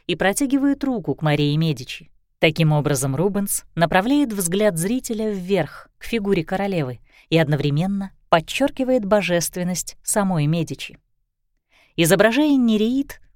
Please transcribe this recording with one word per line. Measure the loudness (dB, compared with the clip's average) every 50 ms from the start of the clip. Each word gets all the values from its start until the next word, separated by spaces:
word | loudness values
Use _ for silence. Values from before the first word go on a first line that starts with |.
| _
и | -6 -4
протягивает | 0 0 0 0 0 0 0 0 2 2 2 0 0 -2
руку | -4 -4 -4 -4 -4 -4
к | -2
Марии | 0 0 2 2 2 2 2
Медичи. | 2 0 0 -2 -4 -8 -12 -14 -16 -18 -20 _ _ _ _ _ _
Таким | 2 2 2 2 2 2
образом, | 2 2 2 0 0 0 0 -2 -2
Рубенс | 0 0 0 0 -2 -4 -4 -6 -8 -8 -8 _
направляет | 0 0 2 2 2 2 2 2 2 2 0
взгляд | -2 -4 -4 -2 0 0 2 0 0 0
зрителя | -2 -2 -2 -4 -4 -6 -6 -4 -4 -4
вверх, | -4 -6 -2 0 0 0 0 -2 -8 -14 -20 -20 _ _
к | -8
фигуре | -6 -4 -4 0 0 0 0 0
королевы, | -2 -4 -4 -2 -2 -2 -2 -2 -4 -6 -10 -16 _ _ _ _ _
и | 2
одновременно | 2 2 2 0 0 0 0 0 0 -2 -2 -4 -4 -6 -8 -12 _ _ _
подчеркивает | 2 2 2 -2 -2 -2 -2 -2 0 -2 -2 0 0 0 2
божественность | 2 0 0 2 2 0 0 0 -2 -4 -6 -4 -4 -4 -6 -8 -10 -14 -12 -8
самой | -2 0 0 0 2 0 0 2
Медичи. | 2 0 0 -2 -4 -6 -10 -12 -14 -16 -20 _ _ _ _ _ _ _ _ _ _ _ _ _ _ _ _ _ _ _
Изображая | 0 2 4 4 4 4 4 4 2 2 4 4
Нереид, | 4 4 2 2 2 2 0 0 -2 -4 -4 -10 -18 -20 -20 _